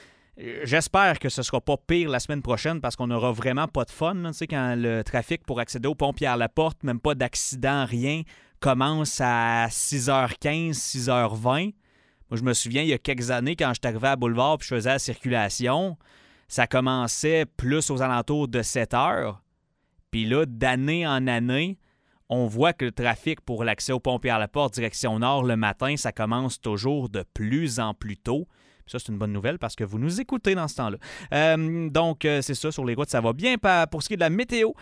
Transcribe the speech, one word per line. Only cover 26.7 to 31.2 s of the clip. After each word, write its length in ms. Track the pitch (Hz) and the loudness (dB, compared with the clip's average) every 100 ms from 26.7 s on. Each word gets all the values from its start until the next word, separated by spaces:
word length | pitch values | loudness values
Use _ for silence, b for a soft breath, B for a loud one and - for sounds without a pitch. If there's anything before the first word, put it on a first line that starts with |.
| 101 123 147 123 | -2 0 -2 -2
de 120 | 101 87 | -6 -6
plus 460 | - 107 139 160 117 | -6 -2 0 0 -2
en 120 | 110 | -4
plus 240 | 104 107 98 | -4 -10 -8
tôt. 320 | - 139 180 b b b | -2 -2 -4 b b b
Puis 60 | - | -12
ça, 80 | 127 | -10
c'est 140 | - | -6
une 60 | 104 | -4
bonne 140 | 107 | -2
nouvelle 280 | 101 117 170 | -2 -2 -4
parce 160 | 113 - | -6 -6
que 80 | |
vous 160 | 104 110 | -4 -2
nous 200 | 147 190 | -2 -2
écoutez 360 | 254 254 196 190 | -4 -2 0 0
dans 100 | 151 | -2
ce 80 | |
temps-là. 220 | - 113 101 B B | -2 -4 -4 B B